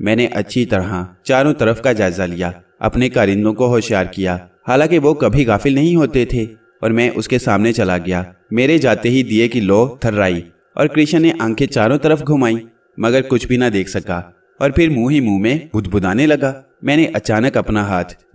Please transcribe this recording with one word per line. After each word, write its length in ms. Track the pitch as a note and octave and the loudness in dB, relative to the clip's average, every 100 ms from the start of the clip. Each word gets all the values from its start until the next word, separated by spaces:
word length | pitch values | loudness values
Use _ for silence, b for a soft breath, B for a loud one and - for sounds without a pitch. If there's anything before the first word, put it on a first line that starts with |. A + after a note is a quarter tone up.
मैंने 260 | G2 A2 A#2+ | -2 0 0
अच्छी 380 | - G2+ B2+ G#2+ | -2 -4 -4 -2
तरह 420 | G2+ F#2 F2+ F2+ - - | -2 -2 -6 -8 -10 -2
चारों 280 | C3 C#3+ | 2 2
तरफ 280 | D3 A2+ A2+ | 2 0 0
का 120 | B2+ | 0
जायजा 320 | A2 F#2 F2 F2+ | 0 0 -2 -4
लिया, 280 | F2 F2+ F2 _ _ | -4 -6 -8 _ _
अपने 280 | A2 A#2+ B2 | -4 0 0
कारिंदों 440 | B2+ G2 G2 G#2+ | 2 2 2 0
को 140 | G#2+ B2+ | 0 2
होशियार 380 | A#2+ G#2+ G2+ F2+ | 0 0 -2 -2
किया, 440 | F#2 F#2 F2+ F2+ _ - | -4 -4 -4 -8 _ -2
हालांकि 300 | C3 D#3 E3+ | 0 2 2
वो 160 | C#3+ | 2
कभी 300 | D3+ A#2+ C3 A#2+ | 2 2 2 2
गाफिल 300 | G2+ C#3 C3+ | 0 2 2
नहीं 200 | D#3+ E3+ | 2 2
होते 320 | C#3 B2 A#2+ | 2 0 -2
थे, 120 | B2 A2 A2 _ _ | -2 -6 -10 _ _
और 80 | A2+ | -2
मैं 180 | A2+ A#2+ | 2 0
उसके 300 | G#2+ A2 B2+ | -2 -2 -2
सामने 340 | B2 G2+ A2 | 0 2 2
चला 240 | A#2 F#2+ F2+ | 0 0 -2
गया। 360 | F2 F2+ F2+ - _ | -2 -4 -6 -14 _
मेरे 260 | A2 C3 D#3+ | 0 2 2
जाते 300 | C3 A2 A#2+ | 2 0 2
ही 140 | B2+ | 0
दिए 240 | A2+ G#2+ A#2 | 2 2 2
की 140 | B2 | 0
लो 380 | F#2+ G2+ B2 A#2+ A#2 | 2 2 2 -2 -2
थर्राई 380 | G#2 F#2+ F2 E2+ _ _ - | 0 0 -2 -6 _ _ -2
और 100 | - | 0
कृष्ण 320 | D#3 D3+ E3 | 2 2 2
ने 140 | D#3+ - | 2 0
आंखें 240 | A2+ A2 C#3 | -2 -2 -2
चारों 320 | B2 A2 C#3+ | 0 0 2
तरफ 240 | D#3 D3+ | 0 0
घुमाई, 400 | D3+ D3 A#2+ A2+ A2+ _ _ - | 0 0 0 -2 -6 _ _ -4
मगर 220 | A2+ C3 | 0 0
कुछ 260 | C3 A#2+ - | 2 -2 0
भी 100 | B2 | 0
ना 120 | B2 | 0
देख 180 | G2+ F#2 | -2 -4
सका 480 | G2+ F#2+ F2 F2 _ _ - | -6 -6 -8 -10 _ _ -4
और 100 | C#3+ | -2
फिर 180 | C#3+ E3 | 2 2
मुंह 240 | C3+ A#2+ | 2 0
ही 80 | D3 | 0
मुंह 200 | A#2 G2 | 2 0
में 280 | G#2+ D3+ - | 0 -2 -4
बुदबुदाने 520 | C3 F#2+ G2 F#2 G#2+ D3+ | -6 -2 -2 0 2 2
लगा। 440 | D3 C3+ C3+ - _ | 2 0 -6 -14 _
मैंने 220 | C3 D3 D#3+ | -2 0 0
अचानक 520 | G#2+ - A2 C3 A2+ | -2 -2 0 0 0
अपना 260 | G2 G#2+ | -2 -2
हाथ 200 | G2+ F2+ F2+ - _ | -2 -4 -6 -12 _